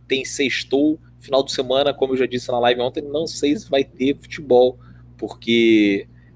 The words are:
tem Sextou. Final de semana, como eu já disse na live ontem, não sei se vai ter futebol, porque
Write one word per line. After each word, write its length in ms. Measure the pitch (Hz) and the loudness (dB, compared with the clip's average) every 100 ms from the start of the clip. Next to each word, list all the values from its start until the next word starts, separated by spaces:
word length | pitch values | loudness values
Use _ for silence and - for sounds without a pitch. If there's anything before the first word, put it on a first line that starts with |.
| - | -6
tem 160 | 135 | -6
Sextou. 720 | 127 - 135 - - 135 151 160 - - | -4 -2 -2 -4 -2 0 0 -2 -8 -20
Final 220 | - 135 | -2 0
de 80 | 139 | 0
semana, 420 | - 127 131 143 | -4 -2 0 0
como 180 | 135 135 | 0 -2
eu 20 | 131 | 0
já 80 | 127 | -2
disse 220 | 123 - | -4 -4
na 80 | 123 | 0
live 220 | 120 123 | 2 2
ontem, 200 | 123 156 | -2 -6
não 240 | 147 143 160 | -6 -6 -6
sei 300 | - 147 147 | -4 -2 -2
se 140 | - | -2
vai 140 | 139 | -2
ter 320 | 139 - 131 - | -2 -4 -4 -4
futebol, 600 | - - 143 123 127 - - - - - | -8 -10 2 4 4 0 -14 -20 -20 -14
porque 920 | 107 - - 117 113 110 104 98 - - - | -12 -8 0 2 4 4 4 0 -4 -16 -20